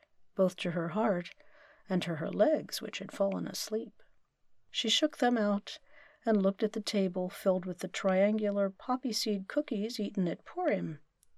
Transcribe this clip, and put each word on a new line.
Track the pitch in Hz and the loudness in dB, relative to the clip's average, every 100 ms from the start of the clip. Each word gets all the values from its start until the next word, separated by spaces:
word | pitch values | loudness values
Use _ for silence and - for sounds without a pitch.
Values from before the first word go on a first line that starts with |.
| _ _ - - | _ _ -8 0
both | 185 - | 0 0
to | 180 | -4
her | 165 165 | -2 -2
heart | 185 233 180 175 - - - - - - | 0 0 0 -4 -14 -20 -20 -20 -20 -4
and | 185 | -2
to | - 156 | -2 -4
her | 170 | -4
legs, | 180 254 311 - - | 2 4 4 -2 -8
which | - - | -8 -8
had | 190 | -8
fallen | - 196 185 170 | -4 -2 -2 -6
asleep. | - - 220 226 - - _ _ _ _ - _ | -8 -6 -6 -6 -14 -20 _ _ _ _ -20 _
She | - 220 | -4 0
shook | - 302 - | 2 2 2
them | 247 240 | 2 4
out | 208 202 - - - - - _ 233 | 2 0 -4 -14 -18 -20 -20 _ 2
and | 214 | 4
looked | 190 196 | 4 2
at | 214 | -2
the | 220 | -2
table | - 208 190 185 180 | -2 0 0 0 -4
filled | - 196 185 | 0 2 2
with | 185 175 | -2 -6
the | 185 | -8
triangular | - 196 185 202 214 208 202 196 | -2 2 4 4 4 0 2 0
poppy | 196 - 254 254 | -2 -4 -2 -2
seed | 214 220 202 196 | -2 0 -2 0
cookies | - 302 208 214 240 | -2 0 -2 -2 -4
eaten | 202 - 175 | -4 0 0
at | 175 | -2
Purim, | - - 349 190 170 151 _ _ _ | -6 -2 0 0 -2 -8 _ _ _